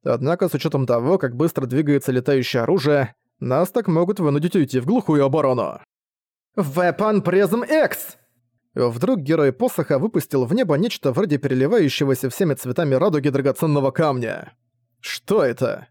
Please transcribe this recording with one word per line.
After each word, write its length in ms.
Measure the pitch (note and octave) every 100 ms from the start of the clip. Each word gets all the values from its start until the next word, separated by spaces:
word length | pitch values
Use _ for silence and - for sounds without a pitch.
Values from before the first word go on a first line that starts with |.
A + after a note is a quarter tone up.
Однако, 460 | - A#2+ C3 F3 F#3
с 40 |
учётом 320 | D3 D#3+ D3 B2+
того, 300 | A#2+ B2 F#3
как 180 | C3
быстро 300 | A#2+ E3 -
двигается 480 | B2+ B2+ D3+ C#3+ C3+
летающее 500 | B2+ B2+ C#3 A#2+ B2+
оружие, 520 | A2+ F3+ C#3 D3 A#2+ _ _ _
нас 300 | B2 B2+ F#3
так 180 | B3 G#3
могут 320 | D#3+ F3 G3+
вынудить 340 | D#3 C#3+ E3+
уйти 240 | F3+ C#3 C3
в 40 | A#2+
глухую 380 | A3 - D3+
оборону. 560 | C#3 D#3 C#3 B2+ F2 - _ _ _ _ _ _ _ -
«Weapon 640 | D#3 C#3 F3+ E3+ G#3+ G#3
Prism 420 | E3+ F#3 G3 A3
X!» 520 | A#3+ D#4 C#4 - - - _ _ _ _ _
Вдруг 460 | - A#2+ A#2 F3 B3
герой 320 | C3+ D#3+ C#3+
посоха 480 | B2+ A#3+ - D3 C#3
выпустил 440 | G3+ F#3+ - C#3
в 80 | A#2+
небо 220 | G3+ G3+ D3
нечто 360 | A3 - C#3
вроде 260 | B2 E3 C#3+
переливающегося 920 | C#3 C3 C#3 A#3 D3+ - C#3 C3 C3+
всеми 240 | - F3+
цветами 420 | C3 B2+ B2 D#3+ C3
радуги 320 | G3 D3+ C#3+
драгоценного 640 | C3+ C3+ C3+ D#3+ C#3+ C3+
камня. 600 | C3 D#3 C3 A2+ - - _ _ _ _ _
«Что 460 | - - - G#3
это?» 420 | C#3 A#2 B2 G2+ -